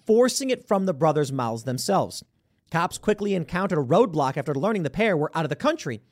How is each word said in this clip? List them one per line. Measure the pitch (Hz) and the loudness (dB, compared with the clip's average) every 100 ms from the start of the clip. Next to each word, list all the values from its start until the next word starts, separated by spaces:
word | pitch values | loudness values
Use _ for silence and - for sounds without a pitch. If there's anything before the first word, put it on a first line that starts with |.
| - | 2
forcing | 226 254 247 262 | 4 4 2 -2
it | 254 - | -4 0
from | 202 | 0
the | 190 | 0
brothers' | 135 156 151 139 | 2 2 2 0
mouths | 135 117 113 | -2 -2 -4
themselves. | 120 127 - 190 101 - - _ _ _ _ | -4 -4 0 0 0 -6 -18 _ _ _ _
Cops | 165 180 - | -4 -2 -2
quickly | - 208 208 | -2 0 0
encountered | 190 160 180 196 165 | -2 -2 -4 -2 0
a | |
roadblock | 123 170 240 156 135 143 | 2 4 4 2 -2 -2
after | 135 | -4
learning | 143 180 220 | -2 -2 -2
the | 147 | -2
pair | 156 220 165 | 0 0 2
were | 151 | 0
out | 160 151 | -2 -4
of | |
the | 151 | -2
country, | - 330 151 110 _ | -2 -2 -4 -10 _